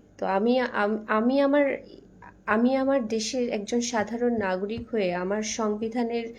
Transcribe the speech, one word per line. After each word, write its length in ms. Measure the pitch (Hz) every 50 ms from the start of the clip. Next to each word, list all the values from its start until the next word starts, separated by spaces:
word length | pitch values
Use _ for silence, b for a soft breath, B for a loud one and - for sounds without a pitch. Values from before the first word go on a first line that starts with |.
| - - - -
তো 80 | 190
আমি, 340 | 185 190 196 220 233 254 254
আম-, 380 | 247 - - 208 208 208 220 214 -
আমি 340 | - 214 220 233 247 269 277
আমার, 380 | 277 277 285 294 285 269 - - - - - - - - - - - - - - -
আমি 300 | 220 208 226 240 254 269
আমার 320 | 269 269 269 277 269 226 220
দেশের 400 | 226 220 214 - 269 254 240 -
একজন 320 | 220 208 202 - 240 240
সাধারণ 560 | 240 - 247 214 208 208 240 240 240 240 240
নাগরিক 520 | 214 196 185 185 185 202 202 226 233 233 -
হয়ে 260 | 240 220 190 175 175
আমার 280 | 180 185 190 208 214
সংবিধানের 920 | 214 214 - 240 220 208 208 208 226 220 233 247 240 226 233 233 233 233 233